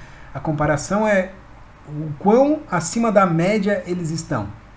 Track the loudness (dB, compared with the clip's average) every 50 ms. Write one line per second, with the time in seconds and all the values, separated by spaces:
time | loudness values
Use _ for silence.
0 | -20 -20 -20 -20 -18 -16 -14 -10 -6 -6 -4 -2 0 0 -2 -2 -2 -4 -2 0
1 | 0 2 2 0 0 -2 -8 -18 -20 -20 -20 -20 -20 -20 -20 -20 -16 -12 -10 -8
2 | -8 -8 -8 0 2 4 6 6 6 4 2 0 -2 -4 -4 -2 -2 -2 -2 0
3 | 0 4 4 4 4 4 4 2 2 2 2 0 0 0 -2 -2 -2 -4 -6 -6
4 | -4 -6 -6 -6 -6 -4 -4 -4 -4 -6 -10 -16 -20 -20 -20